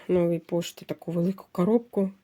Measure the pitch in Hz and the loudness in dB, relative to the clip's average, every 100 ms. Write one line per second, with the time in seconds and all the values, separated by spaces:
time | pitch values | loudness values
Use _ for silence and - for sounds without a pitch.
0 | - 180 170 170 - 175 170 - - - | 0 2 2 0 -2 -4 -4 -10 -12 -10
1 | - 170 175 190 - - 180 233 233 - | -6 -2 -2 -2 -8 0 2 2 0 -2
2 | 190 - | -2 -4